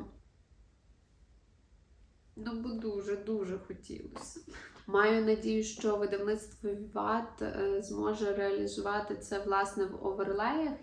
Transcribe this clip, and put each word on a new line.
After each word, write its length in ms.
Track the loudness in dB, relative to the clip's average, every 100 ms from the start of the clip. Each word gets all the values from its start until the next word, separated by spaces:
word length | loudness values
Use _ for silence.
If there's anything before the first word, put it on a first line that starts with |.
| -4 -16 -20 _ _ -20 -20 _ _ -20 _ _ -20 _ _ _ _ -20 _ -20 -20 _ _ -12
ну, 160 | -8
бо 140 | -8 -6
дуже-дуже 920 | -6 -6 -6 -4 -6 -4 -4 -4 -6
хотілося. 800 | -10 -14 -14 -14 -14 -14 -14 -16 -16 -18 -18 -18 8
Маю 380 | 10 10 8
надію, 400 | 6 4 4 2
що 320 | 2 0 2 2
видавництво 760 | 2 0 0 -2 -4 -6 -6
Віват, 720 | -4 -6 -4 0 0 -2 -6
е, 400 | -6 -2 0 0
зможе 520 | -2 -2 -2 0 0
реалізувати 840 | 0 0 0 -2 -4 -4 -4 -4 -6
це, 220 | -6 -4
власне, 460 | 0 0 0 -2
в 220 | -4 -2 -4
оверлеях, 680 | -2 -2 0 0 0 -2 -4